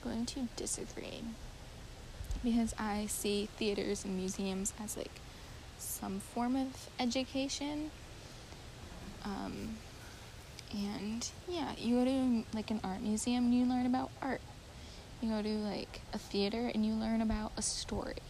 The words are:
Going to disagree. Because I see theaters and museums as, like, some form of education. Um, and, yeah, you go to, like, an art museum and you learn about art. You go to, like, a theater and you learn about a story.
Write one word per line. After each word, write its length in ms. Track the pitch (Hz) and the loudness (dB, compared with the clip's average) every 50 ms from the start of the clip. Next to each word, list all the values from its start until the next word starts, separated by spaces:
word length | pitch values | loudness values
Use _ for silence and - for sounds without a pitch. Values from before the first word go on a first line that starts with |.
| - | -4
Going 220 | 247 220 226 233 247 | -2 -2 0 0 -2
to 220 | - 285 262 233 - - | 0 -2 -2 -2 -2 -4
disagree. 680 | - - - - - - - - - - - - - 233 226 220 - - - - - - - - - - - - - - - - - - - - - | -4 -4 -2 -4 -4 -6 -6 -8 -8 -8 -6 -6 -6 -6 -8 -8 -10 -12 -12 -12 -14 -14 -12 -12 -12 -12 -12 -12 -12 -12 -10 -8 -4 -2 -2 2 4
Because 300 | 247 226 240 233 220 - - | 4 6 6 4 4 2 0
I 280 | 220 214 202 208 214 | 0 0 0 0 0
see 420 | 208 - - - 208 208 202 202 214 - - | 0 -2 0 2 2 2 2 2 0 -2 0
theaters 460 | 226 214 202 196 196 - 202 202 - | 2 2 2 2 2 2 2 0 0
and 140 | 196 190 185 | -2 0 0
museums 560 | 185 190 196 - 196 196 190 190 190 190 - - 214 | 0 0 0 0 0 0 0 0 0 -2 -2 -4 -6
as, 140 | 208 - - | -6 -4 -4
like, 240 | - - - - - - - - - - - - - - - - | -4 -6 -6 -12 -14 -14 -14 -12 -12 -12 -12 -12 -12 -14 -12 -10
some 420 | - - - - - 202 190 196 | -8 -6 -6 -4 -2 -2 -2 -2
form 380 | - - - 240 240 247 254 269 | -4 -2 0 2 2 4 4 4
of 320 | 262 262 262 - - - - - | 2 2 -2 -8 -12 -12 -2 0
education. 920 | 254 240 233 262 262 254 - 269 269 277 - - 285 285 302 294 302 311 - - - - - - - - - - - - - - - - - - - - - - - - - - - | 0 2 4 2 0 0 0 0 0 0 0 -2 -2 -2 -2 -2 -4 -4 -6 -10 -12 -12 -12 -12 -12 -12 -12 -12 -12 -12 -12 -12 -12 -12 -12 -12 -12 -12 -10 -10 -10 -10 -10 -8 -6
Um, 540 | 208 196 - 196 190 196 196 202 220 220 220 - - - - - - - - - - - - - - - - - - - | -4 -4 -4 -4 -4 -4 -4 -4 -4 -6 -6 -8 -12 -12 -12 -12 -12 -12 -12 -14 -12 -14 -14 -14 -14 -12 -12 -10 -6 -4
and, 540 | 208 202 202 208 - 190 208 220 233 240 - - - - - | -2 -2 -2 -2 -2 -2 -2 -2 -2 -2 -4 -6 -8 -6 -4
yeah, 240 | 349 339 294 - - - | -2 0 0 -2 -2 -2
you 200 | - 220 240 247 | 2 4 6 6
go 80 | 247 | 6
to, 380 | 254 269 269 262 254 240 226 214 - - | 6 6 6 6 6 6 4 2 0 -2
like, 160 | 220 208 - | -4 0 0
an 120 | 214 214 - | 0 0 2
art 180 | 190 190 190 | 0 -2 0
museum 440 | - 214 214 214 - - 240 247 247 | 2 2 2 2 4 4 4 6 6
and 80 | 240 240 | 8 8
you 120 | 247 247 | 8 8
learn 200 | 247 254 247 247 | 6 6 4 4
about 240 | 254 247 262 262 - - - | 6 4 4 2 0 -4 -4
art. 200 | - 277 240 - - - - - - - - - - - - - - - - - | -2 0 0 -2 -4 -8 -14 -14 -14 -14 -14 -12 -12 -12 -12 -12 -12 -12 -8 -2
You 80 | - 226 | 0 2
go 120 | 220 214 | 2 2
to, 80 | 208 214 | 2 2
like, 520 | 214 214 208 208 196 - - - - - - - | 2 2 2 0 0 -2 -4 -4 -8 -10 -8 -4
a 60 | - 214 | -6 -6
theater 520 | - - - 202 202 202 - 233 240 247 - | -6 0 2 4 4 4 4 2 2 2 4
and 120 | 214 214 | 4 4
you 80 | 214 220 | 4 4
learn 280 | 220 220 220 226 226 | 4 4 4 4 4
about 320 | 226 220 220 214 214 - - | 6 4 4 4 2 0 -2
a 60 | - | 0
story. 560 | 208 - - - - - 226 - - - - - - - | 0 0 0 0 -2 0 0 0 0 -2 -4 -6 -8 -10